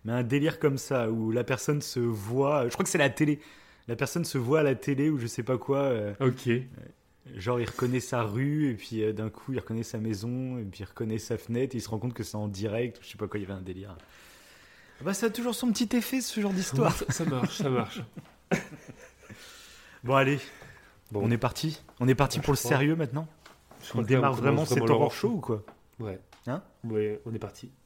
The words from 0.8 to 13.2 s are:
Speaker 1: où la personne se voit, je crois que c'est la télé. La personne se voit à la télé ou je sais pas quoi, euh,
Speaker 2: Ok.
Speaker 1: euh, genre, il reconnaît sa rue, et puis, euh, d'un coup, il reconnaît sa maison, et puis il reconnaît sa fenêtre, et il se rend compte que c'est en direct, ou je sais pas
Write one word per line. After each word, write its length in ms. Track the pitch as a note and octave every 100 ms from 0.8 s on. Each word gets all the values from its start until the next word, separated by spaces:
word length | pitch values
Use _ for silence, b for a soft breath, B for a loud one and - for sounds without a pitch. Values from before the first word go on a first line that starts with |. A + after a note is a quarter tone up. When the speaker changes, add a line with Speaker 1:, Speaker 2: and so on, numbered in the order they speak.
| - C3 A2+
Speaker 1:
où 220 | A2+ A2
la 100 | A2+
personne 400 | A#2 C3 - D3
se 160 | - -
voit, 680 | A#2 A2 G2+ B2 C#3 D3+ A#2+
je 40 |
crois 120 | -
que 40 | F#3+
c'est 60 | F3
la 120 | C3+
télé. 300 | - D3+ D3 B B B B -
La 80 | A#2
personne 280 | C#3 E3+
se 140 | E3 C#3
voit 220 | A#2+ D#3
à 20 |
la 140 | C#3+ C3
télé 340 | - C3+ D3
ou 80 | D3+
je 80 | A#2
sais 160 | -
pas 160 | A2+ B2+
quoi, 200 | - C#3
euh, 360 | C#3 A#2 G#2 G2+
Speaker 2:
Ok. 260 | C3 B2+ B2
Speaker 1:
euh, 140 | A#2+ C3 - - - _ _ - B2+
genre, 240 | F#2+ B2
il 60 | A2+
reconnaît 320 | - B2+ B2+
sa 220 | - B2
rue, 480 | A2 G#2+ C#3 D3+ D3
et 40 |
puis, 280 | G#2+ - A2
euh, 100 | G#2+
d'un 180 | G#2 A2
coup, 220 | - -
il 60 | B2+
reconnaît 240 | - A2+
sa 140 | A#2 A2+
maison, 600 | A2 G#2 A#2 B2+ C3 B2+
et 40 |
puis 160 | G#2 F#2
il 40 | F#2+
reconnaît 320 | - A2+ A2
sa 200 | - A2
fenêtre, 360 | - A#2 C3
et 40 | B2
il 40 |
se 60 | G#2+
rend 100 | G#2+
compte 160 | B2
que 80 | A#2
c'est 140 | G#2+ G#2+
en 100 | G#2+
direct, 500 | F#2+ G#2+ G#2+ B2 -
ou 40 |
je 60 | -
sais 100 |
pas 80 | -